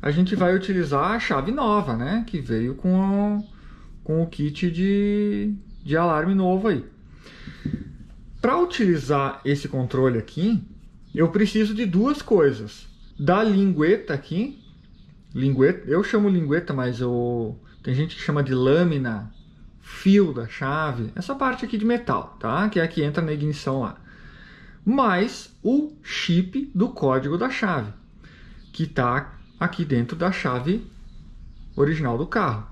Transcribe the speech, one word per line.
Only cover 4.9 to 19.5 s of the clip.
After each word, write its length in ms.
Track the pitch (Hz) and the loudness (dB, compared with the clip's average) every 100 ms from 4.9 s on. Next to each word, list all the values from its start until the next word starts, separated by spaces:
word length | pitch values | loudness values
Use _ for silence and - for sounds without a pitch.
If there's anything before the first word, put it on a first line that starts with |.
| 202 202 208 208 208 208 208 - - | 2 2 0 0 -2 -2 -4 -10 -16
de 120 | 147 156 | -2 2
alarme 380 | 175 156 165 | 2 2 2
novo 340 | 196 185 185 220 | 2 2 2 2
aí. 140 | 151 - - - - - - - - - - - - - - - - | 0 -4 -18 -20 -20 -20 -18 -18 -10 -8 -8 -10 -16 -20 -20 -18 -2
Pra 180 | 233 294 | 0 2
utilizar 840 | 349 - 202 165 123 143 139 - | 0 2 2 2 2 0 0 -4
esse 240 | 135 143 143 | -2 -2 -2
controle 480 | 139 127 131 131 120 | -4 -2 2 2 2
aqui, 500 | 107 - 190 226 - - - - - | -4 -2 0 0 -2 -18 -20 -20 -12
eu 140 | - 165 | 0 2
preciso 440 | 196 202 214 214 | 4 2 2 0
de 100 | 214 | 0
duas 380 | 233 175 240 285 | 0 2 2 0
coisas. 680 | - 208 147 110 107 - - - - - | 2 4 4 2 -8 -14 -20 -20 -20 -4
Da 260 | 143 185 | 2 2
lingueta 720 | 220 196 196 160 151 208 - | 4 4 4 4 4 2 0
aqui, 500 | 147 - 165 254 - - - - - - - - | -6 -4 -4 -4 -8 -20 -20 -20 -20 -20 -20 -12
lingueta, 520 | 123 135 131 135 180 - | -2 0 4 4 4 0
eu 120 | 156 | 0
chamo 240 | 202 220 208 | 2 2 4
lingueta, 460 | 185 156 151 170 | 2 2 0 0
mas 280 | 139 127 117 | -4 -2 -2
eu, 600 | 123 123 120 120 110 - - - | -2 0 0 -2 -4 -8 -16 -12
tem 120 | - | -4
gente 220 | 127 160 - | -2 -2 -4
que 60 | |
chama 200 | - 147 | -2 0
de 120 | 135 | 0
lâmina, 760 | 131 127 151 175 151 127 107 110 - - | 2 4 4 4 2 -2 -4 -8 -14 -20